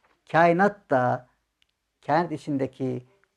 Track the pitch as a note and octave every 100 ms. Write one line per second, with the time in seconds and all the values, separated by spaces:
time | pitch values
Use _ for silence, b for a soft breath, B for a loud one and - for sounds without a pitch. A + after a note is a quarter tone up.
0 | _ _ - D#3+ E3+ E3+ G3+ G3+ - C3+
1 | B2 B2 - _ _ _ _ _ _ _
2 | - D3+ F3 D#3 - C#3 C3 - C3 B2
3 | - _ _